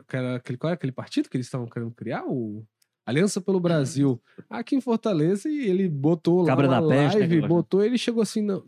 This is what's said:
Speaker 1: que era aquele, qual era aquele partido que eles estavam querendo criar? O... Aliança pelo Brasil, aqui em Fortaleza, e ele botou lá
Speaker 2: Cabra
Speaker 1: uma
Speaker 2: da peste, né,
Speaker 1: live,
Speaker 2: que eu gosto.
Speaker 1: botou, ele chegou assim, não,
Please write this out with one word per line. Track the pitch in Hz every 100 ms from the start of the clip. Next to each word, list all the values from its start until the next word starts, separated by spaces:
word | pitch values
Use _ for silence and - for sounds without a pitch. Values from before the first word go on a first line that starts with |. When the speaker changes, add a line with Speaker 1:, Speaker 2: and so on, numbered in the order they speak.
| -
Speaker 1:
que | 131
era | 127 123
aquele, | - 127
qual | 156
era | 175
aquele | 135
partido | 127 107 - 302
que | 131
eles | 123
estavam | 131 120
querendo | 120 117
criar? | 117 107 156 349
O... | 139 110 104 110 _ _ _ -
Aliança | 139 196 202
pelo | 190 190
Brasil, | 175 160 131 135 139 120 _ - -
aqui | 226 226 277
em |
Fortaleza, | 247 226 226 175 156 196 311
e | 294 233
ele | 180 190
botou | 143 143 170 - 180
lá | 165
Speaker 2:
Cabra | 131 139
Speaker 1:
uma | 131
Speaker 2:
da | 156
peste, | 139 175 208
né, |
Speaker 1:
live, | 175
Speaker 2:
que | 165
eu |
gosto. | 151 170
Speaker 1:
botou, | 160 190
ele | 214 247
chegou | - 226
assim, | 208 220
não, | 208 190